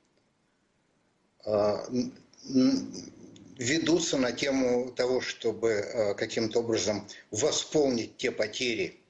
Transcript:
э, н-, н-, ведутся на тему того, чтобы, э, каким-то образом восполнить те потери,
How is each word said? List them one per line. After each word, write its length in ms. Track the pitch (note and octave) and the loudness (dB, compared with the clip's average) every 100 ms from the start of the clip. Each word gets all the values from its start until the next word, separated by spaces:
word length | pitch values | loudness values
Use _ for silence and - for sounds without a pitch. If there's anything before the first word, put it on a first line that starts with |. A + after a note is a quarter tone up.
| _ _ _ _ _ _ _ _ _ _ _ _ _ _ G#2 | _ _ _ _ _ _ _ _ _ _ _ _ _ _ -2
э, 60 | |
н-, 600 | G#2 G#2 - - B2 B2 - - - - | 2 2 0 -2 -2 -4 -8 -20 -20 0
н-, 640 | C3 C3 C3+ - - - - - - - - | 4 4 2 -2 -10 -14 -18 -20 -20 -20 -6
ведутся 600 | A#2 D#3+ D#3 E3+ E3 C#3+ | 0 0 2 2 2 2
на 140 | B2 | 0
тему 600 | A#2 C#3+ C3+ B2+ B2 B2+ | 0 0 2 2 2 0
того, 300 | - B2 B2+ | -2 0 0
чтобы, 500 | A2+ - A#2 G2+ A2+ | -2 -4 -4 0 0
э, 420 | G#2 G2 B2 G#2 G2+ | 0 0 0 0 0
каким-то 440 | A2 - A2 A#2+ | -2 -2 0 0
образом 480 | A#2 G#2+ G#2+ G#2 - - - | 0 0 0 -2 -6 -16 -10
восполнить 840 | A2 D3 - - D#3 C#3+ A#2 G2+ - | -2 0 0 0 2 2 2 -4 -4
те 140 | A#2+ | -4
потери, 680 | - G#2+ - B2+ G#2+ E2+ - _ | -2 -4 -2 -2 -2 -4 -8 _